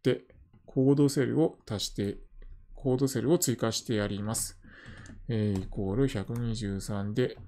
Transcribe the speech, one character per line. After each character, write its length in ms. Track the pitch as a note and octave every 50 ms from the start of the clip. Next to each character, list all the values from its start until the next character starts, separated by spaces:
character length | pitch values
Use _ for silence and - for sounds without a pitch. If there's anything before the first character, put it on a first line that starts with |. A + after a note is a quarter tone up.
| -
て、 220 | C3 B2 - - - - - - - - - _
コ 260 | - - C3+ C3 C3+
ー 40 | C#3+
ド 120 | C#3+ C#3+ C#3
セ 180 | - D3 B2+
ル 140 | A#2 A#2 C#3+
を 180 | D#3+ - - - _ -
足 160 | A2 G2 -
し 40 | -
て、 260 | - - G#2 G2+ - - - - - - - - - - - - -
コ 200 | - - C3+ B2+
ー 20 | C3
ド 100 | C#3+ C3
セ 140 | - A#2+
ル 100 | A2 C3
を 60 | E3+ F3
追 180 | - - A#2+
加 160 | - - A2+
し 100 | A2 -
て 140 | - - A#2
や 120 | G#2 G#2 G2+
り 140 | G2+ G2
ま 140 | G2+ G#2+ A2+
す。 240 | - - - - - - - - - - - - - - - - - - -
A 240 | A#2 G#2+ G#2+ G#2 G2+
イ 140 | F#2+ F#2 -
コ 240 | - - G2+ F#2+
ー 40 | G2
ル 120 | B2 C#3 C3
百 260 | - G#2 F#2+ - A#2+
二 220 | A#2+ A#2+ A#2 A2
十 260 | A2 A2 G2 G2 G2
三 320 | - - G#2+ G2+ G2+ G#2 G#2
で、 240 | B2 B2+ B2 - - -